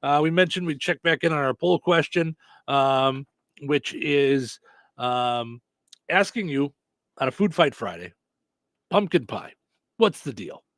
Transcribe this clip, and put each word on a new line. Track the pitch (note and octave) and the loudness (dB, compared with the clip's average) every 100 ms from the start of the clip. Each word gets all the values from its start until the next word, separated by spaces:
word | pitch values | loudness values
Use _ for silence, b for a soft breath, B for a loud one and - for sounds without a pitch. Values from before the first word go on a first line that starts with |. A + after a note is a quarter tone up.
Uh, | C#3 D3 | 2 2
we | D#3 | 2
mentioned | E3 F3+ F#3 F3 | 2 2 0 -6
we'd | C#3+ | -6
check | - E3 | -4 -2
back | E3+ D#3+ | 0 0
in | E3 | 0
on | D#3 | 0
our | C3+ | -2
poll | A#2+ F3 F3 | 0 0 0
question, | - E3+ D#3 F3+ E3 D#3+ b b - | 2 2 2 0 -2 -4 b b -2
um, | C#3 C3+ C3+ C3+ C3+ C#3 _ _ _ | 2 2 2 2 0 -10 _ _ _
which | C#3+ C#3+ - | -2 -2 -2
is, | - D3 C#3+ C#3 C#3 A#2+ - b b b _ | -8 0 2 4 2 0 -10 b b b _
um, | B2 B2 B2 A#2+ A#2 A#2+ _ _ _ - _ | -4 -2 0 -2 -6 -12 _ _ _ -20 _
asking | F3 G3 - F#3+ | 0 0 -2 -4
you | C#3 C#3+ _ _ _ _ - | -2 -2 _ _ _ _ -4
on | C3+ | -4
a | |
Food | - G3+ | 0 -2
Fight | D#3+ D#3 | 2 2
Friday, | - G2+ F2 F2+ _ _ _ _ _ _ _ _ | 2 -10 -8 -14 _ _ _ _ _ _ _ _
pumpkin | F#3 G3 F3 A#2 | 0 2 -2 -2
pie, | G#2 D#2 - _ _ _ _ | -10 -10 -20 _ _ _ _
what's | A3 - | 2 2
the | - | -10
deal? | A2+ G2 - _ | -10 -12 -14 _